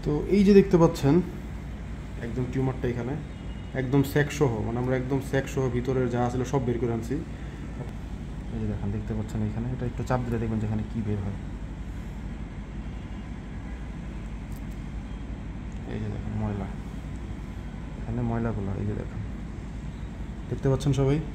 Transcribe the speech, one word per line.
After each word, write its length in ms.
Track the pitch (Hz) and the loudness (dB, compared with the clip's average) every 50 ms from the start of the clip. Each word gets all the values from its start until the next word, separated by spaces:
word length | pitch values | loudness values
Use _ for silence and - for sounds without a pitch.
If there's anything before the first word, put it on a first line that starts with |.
| - | 2
তো 60 | 156 147 151 175 - 180 | 2 2 2 2 4 6
এই 60 | 208 196 | 8 10
যে 60 | 190 208 196 | 12 12 10
দেখতে 180 | 185 - - 170 | 10 10 8 8
পাচ্ছেন, 320 | 165 160 165 - - 139 147 180 180 - - - - - - - - - - - - - - - - - - - - | 8 8 6 6 6 8 8 8 6 4 -4 -8 -8 -8 -8 -8 -8 -8 -8 -8 -8 -8 -8 -8 -8 -8 -8 -6 -6
একদম 180 | 117 107 123 127 - | -4 -2 -2 -2 0
টিউমারটা 340 | - 131 131 131 127 - - 123 | 0 2 2 2 0 0 0 0
এখানে, 220 | 113 120 113 123 147 151 147 - - - - - - - - - - 131 | 0 0 -2 -2 -2 -4 -4 -8 -8 -8 -8 -8 -8 -8 -8 -4 -2 -2
একদম 200 | 131 127 131 143 131 - | 0 6 6 6 6 6
sec 160 | - 151 147 147 - - | 6 4 4 4 4 2
সহ, 140 | 151 131 117 107 104 | 4 4 4 2 0
মানে 120 | 107 113 123 | 0 0 0
আমরা 120 | 123 127 131 131 | 2 2 2 0
একদম 180 | 127 127 139 135 131 - | 2 2 0 0 0 2
sec 160 | - 135 135 - - | 0 0 0 2 0
সহ 80 | 139 131 127 120 | 0 0 2 2
ভিতরের 300 | 123 120 131 131 131 127 123 120 | 0 0 2 2 2 2 2 2
যা 60 | 120 123 120 | 2 2 2
ছিল 100 | - 127 123 - | 2 0 0 2
সব 80 | - 139 120 | 2 2 2
বের 120 | 120 117 113 | 2 0 2
করে 100 | 120 117 117 | 2 0 0
আনছি। 180 | 113 113 - 131 156 175 - - - - - - - - - - - - - - - - - - - - - - - - - 113 | 0 0 -2 -4 -4 -4 -6 -8 -8 -8 -8 -8 -8 -8 -8 -6 -6 -6 -6 -6 -8 -8 -8 -8 -8 -8 -8 -8 -8 -6 -6 -4
এই 40 | 113 | -2
যে 60 | 110 104 | -2 -2
দেখেন, 180 | 101 101 101 101 104 | -2 0 -2 -2 -2
দেখতে 160 | 107 104 - 113 | -2 -2 -2 -2
পাচ্ছেন 240 | 110 104 - - 113 107 107 | -2 -2 -2 -2 -2 0 0
এখানে, 180 | 107 110 117 123 127 | 0 -2 -2 -2 -2
এটা 100 | 127 123 120 | -2 -2 -2
একটু 120 | 117 - - - | -2 -2 0 0
চাপ 120 | 127 127 123 | 2 0 2
দিলে 120 | 120 120 113 | 0 0 0
দেখবেন 160 | 117 113 113 107 | 0 0 0 0
যে 60 | 110 107 | 0 0
এখানে 140 | 110 107 107 - | 0 -2 -2 -2
কি 80 | - 113 104 | -2 -2 0
বের 140 | 104 104 101 95 | 0 0 0 -2
হয়। 140 | 101 98 - - - - - - - - - - - - - - - - - - - - - - - - - - - - - - - - - - - - - - - - - - - - - - - - - - - - - - - - - - - - - - - - - - - - - - - - - - - - - - - - - - - - - - - - - - - 120 | -4 -4 -4 -6 -8 -8 -8 -8 -8 -8 -8 -8 -8 -8 -8 -8 -8 -8 -8 -6 -6 -6 -8 -8 -8 -8 -10 -8 -8 -8 -6 -6 -6 -8 -8 -8 -8 -8 -8 -8 -8 -8 -8 -8 -8 -8 -8 -8 -8 -8 -8 -8 -8 -8 -8 -8 -8 -8 -8 -8 -6 -8 -8 -8 -8 -8 -8 -8 -8 -8 -8 -8 -6 -6 -6 -6 -6 -8 -8 -6 -8 -8 -8 -8 -8 -8 -8 -8 -6 -8 -8 -6 -6 -4
এই 40 | 110 | -4
যে 60 | 107 104 101 | -4 -4 -4
দেখেন 200 | 104 101 107 107 107 | -4 -4 -2 -2 -2
ময়লা, 260 | 110 107 101 98 98 98 - - - - - - - - - - - - - - - - - - - - - - - - - - | 0 0 -2 -2 -4 -4 -6 -6 -6 -8 -8 -8 -8 -8 -8 -6 -6 -6 -6 -8 -8 -8 -8 -8 -6 -8 -8 -8 -8 -8 -6 -6
এখানে 220 | - 113 113 120 123 117 | -4 -2 0 0 2 2
ময়লাগুলো, 400 | 117 117 113 117 110 101 98 98 98 98 | 2 2 2 0 0 0 -2 -2 -2 0
এই 60 | 101 104 | 0 -2
যে 60 | 104 - | -2 -2
দেখেন, 200 | - - - - - - - - - - - - - - - - - - - - - - - - - - - - - - | -4 -6 -6 -6 -6 -6 -6 -8 -8 -8 -8 -8 -8 -8 -8 -8 -8 -8 -8 -8 -8 -8 -8 -8 -8 -8 -8 -8 -4 -4
দেখতে 160 | 123 113 - 139 | -4 0 4 4
পাচ্ছেন 220 | 135 123 - 143 135 127 | 4 4 4 4 4 6
সবাই 180 | 139 135 143 160 160 - | 6 4 4 2 2 -2